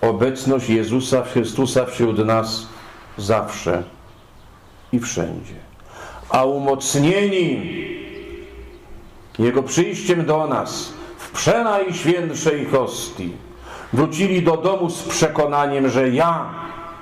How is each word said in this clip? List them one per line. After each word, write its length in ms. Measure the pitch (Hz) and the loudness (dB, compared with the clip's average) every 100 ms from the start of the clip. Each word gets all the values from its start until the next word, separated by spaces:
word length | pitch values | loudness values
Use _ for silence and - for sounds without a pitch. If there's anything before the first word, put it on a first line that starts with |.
obecność 680 | 117 101 127 131 131 135 113 | 0 4 2 2 2 2 4
Jezusa 540 | 113 104 127 127 131 | 2 4 0 2 0
Chrystusa 640 | - 127 110 - 127 127 123 | 2 0 0 0 2 2 0
wśród 400 | - 120 104 110 | 2 2 2 4
nas 420 | 113 110 - - - - - - - | 2 2 -4 -8 -16 -18 -20 -18 -8
zawsze 680 | 98 110 - - - 90 87 - - - - - - - - - - | 0 2 0 -6 -2 -2 -2 -14 -20 -20 -20 -20 -20 -20 -20 -20 -4
i 80 | 123 | -2
wszędzie. 560 | 117 - 85 85 - - - - - - - - - | -2 -4 -4 -6 -12 -16 -18 -20 -20 -18 -16 -16 -2
A 140 | 131 | 2
umocnieni 1300 | 131 139 139 135 - 143 147 196 202 190 160 117 92 - - - - - - - - - - - - - - - - - | 2 2 2 0 0 2 4 4 2 2 2 0 -4 -8 -8 -10 -12 -14 -14 -14 -16 -18 -18 -20 -18 -18 -18 -20 -14 0
Jego 240 | 117 131 | 2 2
przyjściem 640 | 131 160 196 175 - 175 151 | 0 0 0 0 0 0 2
do 220 | 156 151 | 2 2
nas 460 | 120 90 - - - - - | -2 -4 -6 -10 -12 -16 -16
w 140 | - | -12
przenajświętszej 1300 | - - 226 233 202 190 170 147 180 165 143 156 147 123 | -2 2 2 4 2 0 0 2 2 0 0 0 0 2
hostii, 640 | 135 113 - - - 90 - - - - - - | 2 2 -4 -10 -8 -8 -8 -16 -18 -18 -16 -4
wrócili 500 | 117 156 156 190 185 | 0 0 2 2 4
do 140 | 165 160 | 4 2
domu 320 | 175 196 175 | 2 2 0
z 140 | - | -4
przekonaniem, 840 | - - 160 151 147 147 143 139 135 | -4 0 0 2 2 2 2 2 2
że 200 | 120 131 | 4 2
ja 360 | 127 170 160 127 - - - - - | 4 2 2 -4 -10 -12 -12 -14 -16